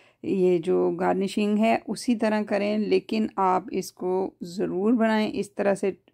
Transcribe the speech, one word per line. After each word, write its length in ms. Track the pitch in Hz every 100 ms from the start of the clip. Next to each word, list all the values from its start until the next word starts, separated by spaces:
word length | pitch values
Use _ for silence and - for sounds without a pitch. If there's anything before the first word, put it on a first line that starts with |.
| _ _
ये 340 | - 196 180 180
जो 320 | 170 180 180
गार्निशिंग 680 | 175 185 180 196 - 208 208
है 180 | 226 226 -
उसी 260 | 208 -
तरह 280 | 226 226 214
करें, 360 | 208 202 208 214
लेकिन 500 | 196 190 - 220 220 -
आप 280 | 190 190 202
इसको 640 | 190 180 - 180 185 190 -
ज़रूर 500 | 175 180 170 175 208
बनाएं। 400 | 240 220 220 214
इस 220 | - 190 -
तरह 180 | 202
से 220 | 190 196 185 _